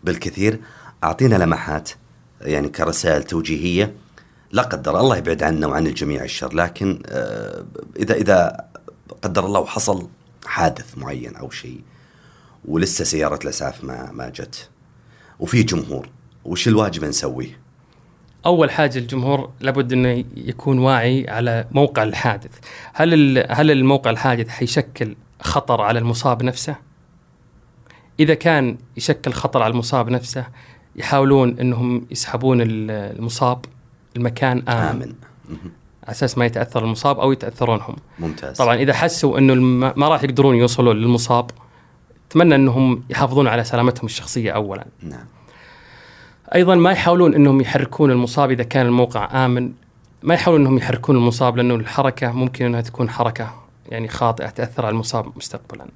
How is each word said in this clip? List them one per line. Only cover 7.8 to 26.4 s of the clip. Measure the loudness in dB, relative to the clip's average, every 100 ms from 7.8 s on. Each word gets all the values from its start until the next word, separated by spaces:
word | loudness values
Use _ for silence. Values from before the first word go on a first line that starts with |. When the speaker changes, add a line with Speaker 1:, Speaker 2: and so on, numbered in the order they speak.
| -16 -8
Speaker 1:
إذا، | -2
إذا | 0 4 4 4 -2 -18 -20 -20 -20 _ -10
قدر | -4 -2 0
الله | -2
وحصل | -2 -2 -2 -2 -6 -20 _ _ -10
حادث | -2 -2 -2 -16 -14
معين | -12 -12 -12 -14
أو | -14
شيء | -14 -16 -18 -20 _ _ _ _ _ _ _
ولسه | -4 -2 0 0
سيارة | -2 0 -2 -2
الإسعاف | -8 -8 -8 -10
ما، | -14 -12 -14
ما | -14 -14
جت | -14 -16 -16 -20 _ _ _ _ _ -20 _
وفي | 0 2
جمهور، | 2 0 -6 -10 -12 -20 _ _
وش | -10 -4 2
الواجب | 2 2 -2
نسويه؟ | -6 -4 -6 -8 -12 -14 _ _ _ _ _ _ _ _ 2
Speaker 2:
أول | 4 2
حاجة | 2 0 0
الجمهور | -6 -4 0 -2 -2 -6
لابد | -4 -2 0
إنه | 2 2 0 -6 -10
يكون | -10 -6 0 2
واعي | 4 2 2 0 -2
على | -4 -2 -2 -2
موقع | 2 2 2
الحادث. | -2 0 -2 -2 -8 -20 -20 -20 -18
هل | 0 4
ال-، | 6 6 4 0
هل | 2 4
الموقع | 4 4 4 2
الحادث | 0 0 0 -2
حيشكل | -4 -2 -2 -4 -6 -8 -8 _ _
خطر | -2 -2 0 0
على | 2 0
المصاب | 0 0 0 0